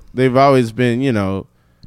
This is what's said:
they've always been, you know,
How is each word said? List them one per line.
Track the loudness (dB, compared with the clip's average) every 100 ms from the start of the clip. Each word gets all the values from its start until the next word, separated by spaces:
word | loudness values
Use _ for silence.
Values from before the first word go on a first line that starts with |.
| -10
they've | -2 0 2
always | 4 2 0
been, | -2 -2 -2
you | -2
know, | -2 -4 -6 -12 _ _ _